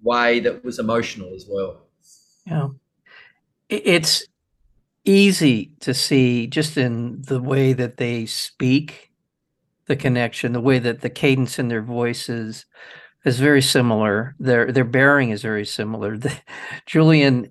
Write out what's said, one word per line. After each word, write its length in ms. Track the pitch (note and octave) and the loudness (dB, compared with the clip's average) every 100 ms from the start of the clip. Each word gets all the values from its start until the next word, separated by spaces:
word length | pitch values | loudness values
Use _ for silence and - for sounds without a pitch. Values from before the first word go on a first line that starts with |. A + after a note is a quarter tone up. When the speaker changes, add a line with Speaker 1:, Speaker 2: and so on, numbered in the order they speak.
Speaker 1:
way 380 | A2 A#2+ A#2+ A#2+ | -2 0 2 2
that 240 | A#2+ - B2+ | 0 -4 -8
was 140 | A#2+ | -6
emotional 540 | A2 A#2 A2+ A2 F#2 F#2 | -2 -2 -2 -8 -14 -16
as 100 | F#2+ | -8
well. 380 | G2 F#2+ - _ _ _ _ _ _ - | -6 -6 -10 _ _ _ _ _ _ -6
Speaker 2:
Yeah. 220 | D#3+ C#3 C3+ _ _ _ - - _ _ _ _ | -4 -4 -8 _ _ _ -20 -20 _ _ _ _
I-, 100 | G#3 - | -4 2
it's 400 | E3+ D#3+ - - _ _ _ _ _ _ _ - | 2 2 -2 -4 _ _ _ _ _ _ _ 4
easy 680 | G3 G3+ F#3+ D3+ A2+ F#2+ _ | 6 6 4 2 2 -2 _
to 120 | - | -6
see 540 | - - C#3 B2+ A#2+ A#2 | -4 2 4 4 2 -2
just 280 | D#3 D#3 D3 | -4 -4 -2
in 440 | B2 A#2 A#2+ A#2+ | -2 -2 -6 -10
the 200 | C3+ C3+ | -6 -6
way 320 | B2+ C3+ C3 | -2 0 2
that 240 | B2+ B2 - | 2 -2 -4
they 280 | A#2+ A#2+ A2+ | -6 -4 -6
speak, 880 | - - - B2+ C3+ D3+ - _ _ _ _ _ _ _ _ - | -8 -10 -4 0 0 0 -12 _ _ _ _ _ _ _ _ -6
the 100 | C#3 | -4
connection, 580 | C#3 B2 A#2 - B2 | 0 0 -2 -4 -6
the 80 | A#2+ | -2
way 180 | B2 B2+ | 0 2
that 220 | A#2+ A#2 | 0 -4
the 80 | D#3 | -8
cadence 500 | - C#3+ C3+ B2+ - | -2 0 2 0 -4
in 80 | B2 | -4
their 140 | A#2 | -4
voices 840 | A2 A#2+ A#2+ A#2+ - A#2 A2 A2+ - _ - - - _ - | -6 -4 -4 -4 -8 -8 -8 -12 -18 _ -20 -20 -20 _ -2
is 140 | A#2+ | 2
very 220 | C#3 C#3+ | 4 4
similar. 720 | C3 C#3 A#2+ A2 G#2+ G2+ B2 - | 4 2 2 2 0 0 -4 -4
Their, 320 | C3 A#2+ A#2 | 0 2 2
their 120 | C3 | 0
bearing 460 | A#2+ B2+ C#3 C#3+ B2 | 0 4 4 4 2
is 120 | G#2 | -4
very 240 | A2 G#2+ G#2 | -4 -6 -6
similar. 520 | - G#2+ A2 G#2 G#2+ | -6 -6 -6 -6 -4
<laughs> 60 | |
The, 100 | A#2+ - - - - - - | -6 -8 -12 -18 -14 -16 -2
Julian 640 | D#3+ D#3+ D#3 C#3 B2 - | 4 6 6 4 2 -2